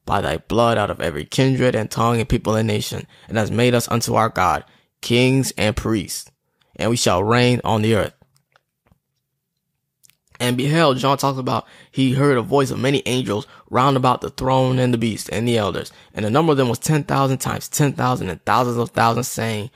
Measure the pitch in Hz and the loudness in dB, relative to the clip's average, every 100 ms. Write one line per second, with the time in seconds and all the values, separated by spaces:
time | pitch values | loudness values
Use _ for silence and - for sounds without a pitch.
0 | - 101 69 82 - 101 117 110 101 - | -4 -2 -2 -4 -2 2 2 2 -2 -2
1 | 85 73 - - 135 131 127 113 107 - | -4 -6 -4 0 2 2 2 0 -2 -2
2 | 117 120 - 117 104 107 110 127 - 107 | 0 0 0 -2 0 0 0 -2 -6 -10
3 | - - - 113 104 107 123 120 - 117 | -14 -20 -6 -4 -2 0 2 2 0 -2
4 | 113 117 110 - 90 73 - _ _ _ | 0 0 0 0 0 0 -6 _ _ _
5 | - 120 127 135 127 - 104 - 110 110 | 0 2 4 2 0 -2 -2 -2 -2 -4
6 | - - - _ _ _ _ - 104 123 | -4 -10 -14 _ _ _ _ -6 -2 0
7 | 117 90 104 120 123 123 - 110 107 107 | 2 2 2 2 4 2 0 0 2 0
8 | 71 - _ _ _ _ _ _ _ _ | -2 -8 _ _ _ _ _ _ _ _
9 | _ _ _ _ _ _ _ _ _ _ | _ _ _ _ _ _ _ _ _ _
10 | _ _ _ - 123 123 135 160 160 131 | _ _ _ -6 -2 0 0 2 2 2
11 | 139 139 143 131 127 113 - - - - | 0 0 0 -2 -2 -4 -6 -16 -8 -2
12 | 135 135 143 127 104 139 131 131 127 139 | 0 2 2 2 2 0 0 0 0 0
13 | - 127 123 104 - - _ 110 135 135 | 0 -2 -2 -4 -6 -18 _ 0 2 2
14 | 127 120 - - 131 131 131 127 127 120 | 2 0 -4 -6 0 2 2 2 2 0
15 | 117 101 - 98 120 117 98 - - - | 0 -4 -6 -4 0 0 0 -4 -10 -16
16 | - - 104 131 165 139 127 - - 156 | -14 -6 0 2 2 2 0 0 0 0
17 | 143 135 135 131 131 107 - - 143 - | 0 0 0 -2 -4 -8 -6 0 0 0
18 | 127 127 95 78 - 110 123 120 117 - | -2 -2 -4 -6 0 0 2 -2 -2 0
19 | 113 123 123 - 113 107 107 | 0 0 -4 -4 -4 -4 -8